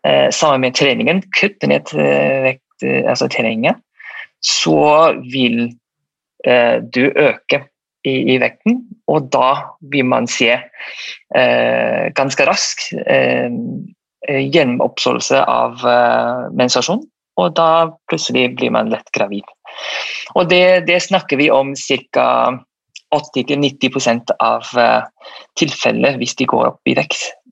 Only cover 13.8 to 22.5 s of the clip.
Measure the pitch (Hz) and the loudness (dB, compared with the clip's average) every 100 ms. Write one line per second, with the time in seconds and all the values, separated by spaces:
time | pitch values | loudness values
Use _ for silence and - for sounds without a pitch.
13.8 | - - _ _ - 139 139 160 131 123 | -12 -20 _ _ -6 -4 0 2 2 0
14.8 | 127 - 127 123 - 135 - 123 120 120 | -2 -2 -2 -2 0 2 2 0 -2 -2
15.8 | 123 120 120 120 120 123 123 123 127 127 | 2 2 4 2 0 -4 -6 -2 0 0
16.8 | 120 214 - _ _ - 180 165 165 165 | 0 -4 -6 _ _ -2 0 2 4 4
17.8 | 165 160 - 160 - 127 127 127 120 117 | 2 -4 -6 -6 -2 0 0 0 -2 0
18.8 | 110 110 - - 101 101 - _ - - | -2 -4 -6 -4 -4 -4 -12 _ -20 -14
19.8 | - - - - - - 175 180 180 185 | -10 -10 -10 -10 -4 -2 2 4 6 4
20.8 | 170 175 - 190 - 139 147 135 139 139 | 4 0 2 -2 0 0 2 2 0 -6
21.8 | - 131 - 131 123 123 123 | -4 -4 -2 0 2 2 0